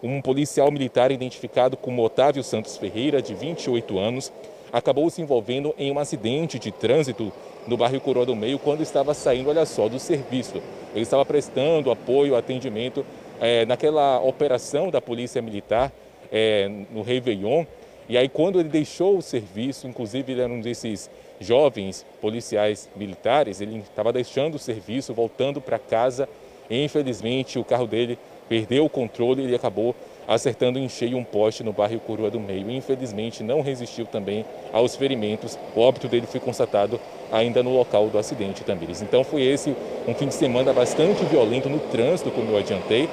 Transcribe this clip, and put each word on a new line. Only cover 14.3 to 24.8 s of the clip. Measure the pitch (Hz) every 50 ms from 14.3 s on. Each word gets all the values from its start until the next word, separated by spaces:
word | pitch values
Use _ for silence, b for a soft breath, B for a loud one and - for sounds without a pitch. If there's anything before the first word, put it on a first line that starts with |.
| 131 - 147 143 131 117 - - - 143 175 190
da | 156 131
Polícia | - - 120 117 123 123 - 131
Militar, | 113 113 104 101 - - 104 113 131 139 - B B B B B B B
eh, | - 107 110 110 107 104 98 101 104 101 98 -
no | 117 110 101
Réveillon. | 110 123 127 123 127 110 95 95 104 131 165 165 - - B B B B B B B
E | 110
aí, | 120 131
quando | 139 - - 156 190 196 185
ele | 165 156
deixou | 143 156 147 - - - 170 190 202 185
o |
serviço, | 160 - - 123 107 90 90 104 117 135 135 - -
inclusive | 131 120 - 123 104 104 131 139 131
ele | 131 123
era | 127 120
um | 123 120
desses | 107 120 120 - - 113 104 92 - - B B B B B B
jovens | - 90 117 131 151 139 - 110 98 95 92 - - - - -
policiais | - 107 110 120 113 - 110 104 104 107 104 - - - -
militares, | 101 104 98 92 - - 110 123 151 143 110 98 92
ele | 101 107 113
estava | 110 101 - - - 107 113
deixando | 120 127 123 - - 131 139 160 156
o | 139
serviço, | - - 113 107